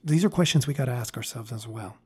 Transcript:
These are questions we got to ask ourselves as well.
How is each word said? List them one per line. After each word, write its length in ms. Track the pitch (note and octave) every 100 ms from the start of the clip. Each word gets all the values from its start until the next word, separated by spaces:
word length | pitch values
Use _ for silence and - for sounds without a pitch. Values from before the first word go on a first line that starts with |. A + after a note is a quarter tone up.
These 220 | D#3+ D#3
are 60 | G3
questions 360 | - E3 D#3 C#3
we 80 |
got 120 | C#3+ C3
to 60 |
ask 240 | B2 A2+ -
ourselves 360 | A2 - A2
as 160 | A2+ A2+
well. 300 | A2 G#2 G#2+